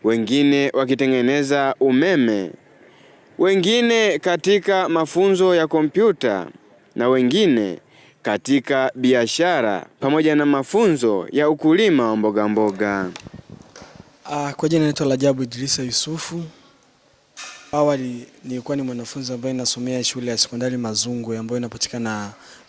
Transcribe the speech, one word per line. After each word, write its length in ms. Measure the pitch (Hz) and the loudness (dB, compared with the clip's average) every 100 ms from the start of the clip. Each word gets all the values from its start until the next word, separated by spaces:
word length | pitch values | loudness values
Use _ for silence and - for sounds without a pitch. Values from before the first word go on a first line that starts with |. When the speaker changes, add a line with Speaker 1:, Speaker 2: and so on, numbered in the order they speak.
Speaker 1:
wengine 680 | 110 113 107 135 143 143 139 | 0 0 0 2 4 2 2
wakitengeneza 1000 | - 131 131 135 131 123 143 139 143 135 - | 0 0 0 2 2 2 0 0 0 0 0
umeme, 720 | 135 127 170 175 117 104 90 - _ _ - - - - _ - | 2 2 2 2 2 0 -4 -12 _ _ -20 -20 -20 -20 _ -2
wengine 800 | 180 196 175 233 240 226 214 151 | 2 2 2 2 2 2 2 0
katika 720 | 180 175 185 202 190 190 175 | -2 0 2 2 2 0 2
mafunzo 640 | 165 160 170 196 190 185 175 | 0 0 2 2 4 4 2
ya 120 | 160 | 2
kompyuta 800 | 160 156 180 220 180 123 98 85 - _ _ _ - | 0 0 2 2 2 -2 -2 -6 -14 _ _ _ -2
na 140 | 120 | 2
wengine 720 | 131 123 180 202 120 101 85 _ - - _ | 2 2 4 4 2 0 -6 _ -20 -20 _
katika 720 | - 104 - 139 - 139 131 127 | -4 -4 0 0 0 0 0 0
biashara 920 | 127 123 117 - 175 160 110 95 - _ | 2 4 2 2 2 2 0 -2 -6 _
pamoja 360 | 135 151 156 151 | 0 2 4 4
na 100 | 143 | 2
mafunzo 840 | 139 131 202 220 147 117 98 85 | 0 0 2 2 2 2 0 -2
ya 180 | 139 151 | 0 2
ukulima 580 | 151 156 170 214 147 117 | 2 4 4 4 4 2
wa 60 | 107 | 2
mboga 300 | 107 104 104 | 0 0 0
mboga. 640 | 107 107 95 104 101 92 87 - - - - - - - - - _ - | 2 0 0 -2 -2 -4 -10 -18 -20 -20 -20 -20 -20 -20 -20 -20 _ -8
Speaker 2:
Ah, 220 | 147 143 | -6 -6
kwa 160 | 139 156 | -2 0
jina 140 | 165 | 2
naitwa 240 | 151 147 143 | 2 0 0
Rajabu 360 | 131 139 131 | 2 2 0
Idrisa 400 | 123 120 135 - | -4 -6 -4 -4
Yusufu. 600 | 127 123 151 160 - 170 160 - - _ _ _ _ _ _ - - - - | -4 -4 -4 -6 -8 -10 -12 -16 -20 _ _ _ _ _ _ -20 -18 -20 -6
Awali 560 | 147 147 139 127 120 123 - | 0 2 0 -4 -10 -14 -18
nilikuwa 340 | 131 127 120 143 | -10 -10 -6 -6
ni 40 | |
mwanafunzi 500 | 131 120 117 143 127 | -4 -8 -10 -10 -8
ambaye 200 | 123 127 | -6 -6
nasomea 500 | 127 123 123 123 127 | -4 -4 -4 -4 -4
shule 280 | 117 127 120 | -4 -4 -6
ya 60 | 113 | -2
sekondari 400 | - 120 127 123 | -4 -2 -4 -4
Mazungwe 600 | 113 107 123 120 113 113 | -4 -4 -4 -6 -6 -8
ambayo 200 | 113 123 | -6 -6
inapatikana 760 | 120 - - 120 113 107 104 - - - | -6 -8 -8 -6 -6 -6 -10 -14 -20 -20